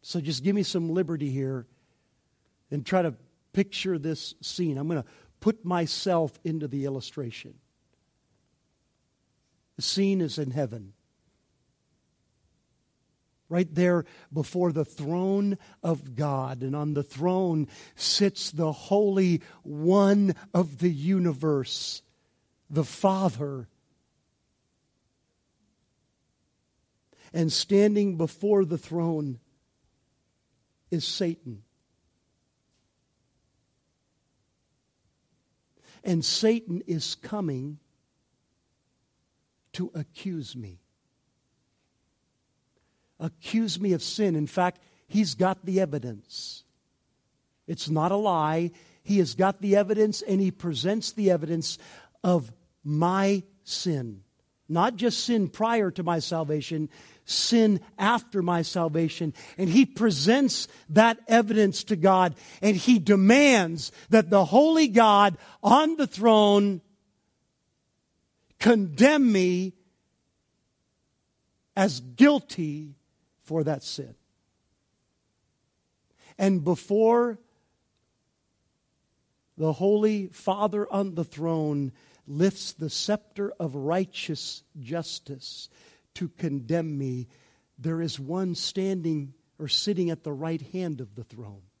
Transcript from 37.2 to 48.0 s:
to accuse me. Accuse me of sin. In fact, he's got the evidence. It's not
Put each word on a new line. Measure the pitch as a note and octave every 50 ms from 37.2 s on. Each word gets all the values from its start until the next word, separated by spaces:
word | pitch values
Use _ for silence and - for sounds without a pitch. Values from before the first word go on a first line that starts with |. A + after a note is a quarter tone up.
| - - G#3 G#3 G3 D#3+ C#3 B2+ C3 C#3+ D3+ D3 _ _ _ _ _ _ _ _ _ _ _ _ _ _ _ _ _ _ _ _ _ _ _ _ _ _ _ _ _ _ _ _ _ _ _ _ _ _ _
to | - F3+ - -
accuse | E3+ D3 _ _ - - G3 F3+ E3 C3+ G#2+ -
me. | B2+ A2+ G2 F2+ F2+ _ _ _ _ _ _ _ _ _ _ _ _ _ _ _ _ _ _ _ _ _ _ _ _ _ _ _ _ _ _ _ _ _ _ _ _ _ _ _ _ _ _ _ _ _ _ _ _ E3
Accuse | E3 - _ - - - A3 A3+ G#3+ D3+ F3+
me | F#3+ G3+ F3+
of | D#3+ -
sin. | - - - G#3+ G3 E3
In | D#3 D3+
fact, | C#3 - - F3+ F3+ F3+ _ _ _ _ _ _
he's | _ - G#3 G#3+ E3 C3
got | - F#3 F#3 F#3+ - -
the | E3+ F#3 F#3+
evidence. | F#3+ D#3+ C#3 D3 B2 B2 A2+ G2+ - _ - - - - - - _ _ _ _ _ _ _ _ _ _ _ _ _ _ _ _ _ _ _ _ _
It's | - E3+ - - D3
not | D#3 D#3